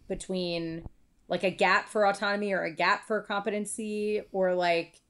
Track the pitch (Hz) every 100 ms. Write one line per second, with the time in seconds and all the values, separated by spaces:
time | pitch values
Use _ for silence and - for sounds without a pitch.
0 | - 190 - 185 175 170 165 165 - -
1 | _ _ - 180 190 - 190 196 - 220
2 | 202 196 208 202 208 185 165 156 175 208
3 | - 214 202 202 202 208 202 - 220 208
4 | 208 208 - 190 185 180 175 170 165 -
5 | _